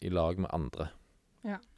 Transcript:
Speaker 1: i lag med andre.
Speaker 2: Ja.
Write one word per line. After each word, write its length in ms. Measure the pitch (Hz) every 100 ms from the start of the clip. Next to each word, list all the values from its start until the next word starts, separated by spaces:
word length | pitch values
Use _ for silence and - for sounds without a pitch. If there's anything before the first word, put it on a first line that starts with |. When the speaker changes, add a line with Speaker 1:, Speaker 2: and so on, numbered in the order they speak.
Speaker 1:
i 80 | 101
lag 300 | 90 82 90
med 100 | 87
andre. 360 | 85 69 - 78 - _ _ _ _
Speaker 2:
Ja. 140 | 214 196 -